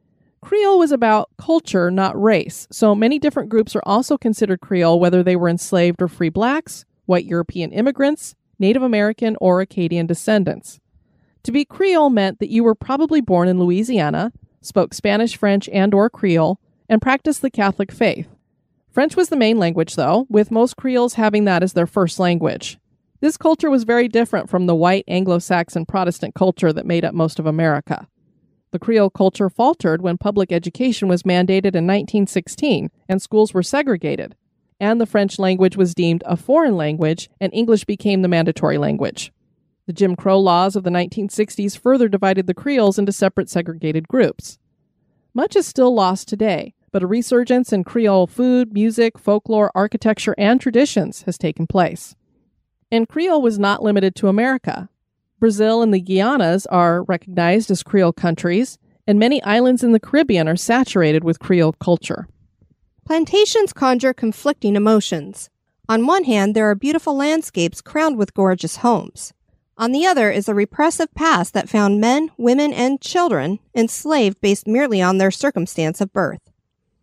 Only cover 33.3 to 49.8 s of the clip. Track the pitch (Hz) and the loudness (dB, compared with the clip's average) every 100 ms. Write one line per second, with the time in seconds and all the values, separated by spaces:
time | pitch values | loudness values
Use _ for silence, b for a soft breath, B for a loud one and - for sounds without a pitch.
33.3 | 214 214 185 175 269 277 180 151 135 - | 2 2 0 -2 -2 -2 -2 -4 -6 -8
34.3 | - _ _ _ - 208 233 226 214 196 | -16 _ _ _ -6 -2 0 0 0 0
35.3 | - 190 185 185 196 180 170 170 165 - | 0 0 2 2 2 0 0 0 0 -2
36.3 | 170 - 294 311 185 151 156 156 170 - | -4 2 2 4 2 -2 0 -2 -2 -6
37.3 | _ 196 - 226 214 - 208 208 190 180 | _ -4 -2 2 2 0 -4 -2 0 2
38.3 | 170 165 156 156 147 143 143 139 - - | 2 0 0 -2 0 -2 -2 -6 -8 -14
39.3 | _ _ _ _ _ - 160 196 180 196 | _ _ _ _ _ -14 -2 0 0 0
40.3 | 190 196 175 190 196 180 175 180 - 202 | 2 4 2 2 0 -2 -2 -2 -6 -6
41.3 | - 208 - 202 - 247 262 226 190 196 | -4 -4 -4 -6 -2 0 2 2 0 0
42.3 | 190 185 180 285 269 208 196 202 - 190 | 0 -2 -4 -2 2 2 2 -2 0 -2
43.3 | - 190 180 170 165 156 160 156 254 170 | -2 -4 -4 -6 -6 -4 -4 -2 0 0
44.3 | - - - _ _ _ _ _ _ _ | -2 -14 -20 _ _ _ _ _ _ _
45.3 | 233 359 403 - - 247 233 185 190 - | -4 -2 0 -2 2 2 4 2 0 -6
46.3 | 202 214 165 - - _ 196 180 226 233 | -4 -2 -2 -6 -16 _ -4 -2 -2 0
47.3 | 240 240 247 247 202 180 240 214 190 175 | 0 2 0 2 -2 -2 0 2 4 2
48.3 | - 254 247 240 208 220 220 226 - - | 0 2 2 0 0 0 2 -2 -2 0
49.3 | 208 - 214 208 185 | 0 0 0 0 0